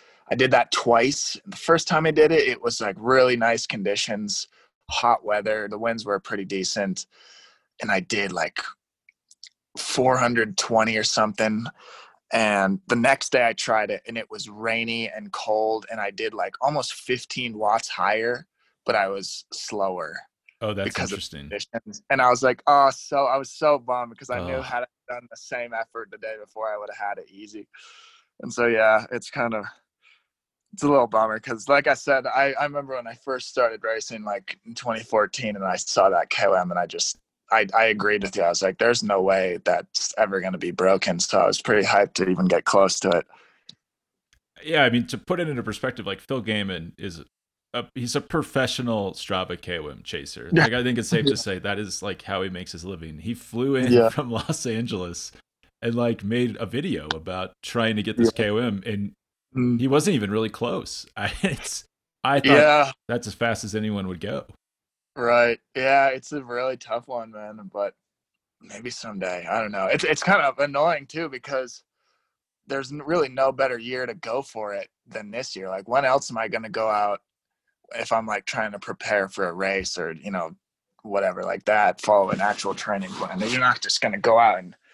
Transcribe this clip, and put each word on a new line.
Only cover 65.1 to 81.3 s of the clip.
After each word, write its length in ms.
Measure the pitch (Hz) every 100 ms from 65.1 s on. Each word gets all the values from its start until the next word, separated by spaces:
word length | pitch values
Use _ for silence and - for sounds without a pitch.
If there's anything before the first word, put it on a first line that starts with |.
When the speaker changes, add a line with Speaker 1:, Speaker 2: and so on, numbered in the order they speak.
Speaker 1:
Right. 460 | - 120 120 120 113 _ 135
Yeah, 300 | 131 139 135
it's 240 | 135 -
a 100 | 147
really 360 | 127 120 127 127
tough 280 | - 113 127
one, 260 | 123 113
man, 360 | 107 107 107 98
but 240 | 101 101 - _ _ _ _ _ _
maybe 260 | 101 101 120
someday. 580 | - 117 101 92 90 87
I 140 | 107
don't 100 | 107
know. 140 | 101 95
It's, 160 | 131
it's 180 | 156 151
kind 180 | - 196
of 180 | 143 127
annoying, 460 | 143 143 160 156 139
too, 220 | 156 165
because 540 | 131 - 135 127 - _ _ _ _ _ _ _ _ -
there's 260 | 135 135
n-, 100 | 135
really 240 | 139 170 139
no 240 | 127 135
better 240 | 131 135 120
year 300 | 117 127 123
to 80 |
go 260 | 104 113 123
for 320 | 135 113 107
it 160 | 101 - _ _
than 240 | 113 104
this 240 | 117 131
year. 140 | - 95
Like, 180 | 95 98
when 200 | 127 139
else 240 | 135 -
am 80 | 113
I 100 | 110
gonna 220 | 113 113
go 180 | 110 110
out 320 | 104 104 98 - _ _ _ _ _ _
if 160 | - 113
I'm, 140 | 113 110
like, 200 | 104 -
trying 260 | 127 110
to 60 | 101
prepare 500 | - 98 - 104 95
for 180 | 98 92
a 20 |
race 460 | 87 95 98 92 -
or, 140 | 82
you 180 | 80 101
know, 260 | 95 80 90 _ _ _ _
whatever 400 | 110 101 95